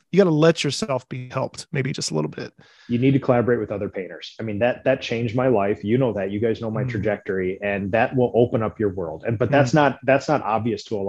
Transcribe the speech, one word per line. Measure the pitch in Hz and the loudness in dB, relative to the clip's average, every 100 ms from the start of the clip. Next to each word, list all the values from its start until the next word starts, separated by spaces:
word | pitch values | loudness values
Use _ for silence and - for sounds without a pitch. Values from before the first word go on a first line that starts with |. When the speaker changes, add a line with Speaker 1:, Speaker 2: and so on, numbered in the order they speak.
| _ | _
Speaker 1:
you | 175 | 4
gotta | 190 | 4
let | 151 165 165 | 6 4 4
yourself | 147 - 147 131 - | 0 -4 -4 -4 -6
be | 131 127 | -12 -8
helped, | 131 127 - - | -6 -6 -8 -8
maybe | 143 135 | -4 -4
just | 147 147 | -4 -4
a | |
little | 156 151 | -4 -4
bit. | - - _ - _ - | -6 -12 _ -20 _ -4
Speaker 2:
You | 120 | 2
need | 131 | 4
to | 135 | 2
collaborate | - 120 113 120 | 4 2 2 0
with | 107 | -2
other | 104 101 | -6 -6
painters. | 101 87 80 - - | -8 -10 -12 -16 -12
I | |
mean, | 110 101 | -8 0
that, | 120 120 | 0 0
that | 131 131 | 0 0
changed | - 117 120 117 | -2 -4 -2 0
my | 131 | 2
life. | 113 101 104 | 4 2 0
You | 101 120 | 0 2
know | 131 | 2
that. | 101 98 | -2 -4
You | 104 | -2
guys | 113 107 | -2 -2
know | 113 | -4
my | 110 | -4
Speaker 1:
Mm. | 104 | -4
Speaker 2:
trajectory, | 113 107 101 - 95 92 92 | -2 -2 -2 -4 -4 -2 -4
and | 101 101 98 | -4 -2 0
that | 110 - 131 | 0 0 2
will | 120 | 2
open | 113 120 117 | 4 2 2
up | 107 - | -4 -2
your | 104 | -2
world. | 92 82 80 110 | -2 -8 -6 -4
And, | 110 | -2
but | 117 | 2
that's | 139 127 | 2 4
Speaker 1:
Mm. | |
Speaker 2:
not, | 151 143 123 | 4 2 2
that's | 123 131 - | 2 2 2
not | 139 | -2
obvious | 104 110 117 104 | 0 -2 -2 -4
to | - | -4
a | 104 | -6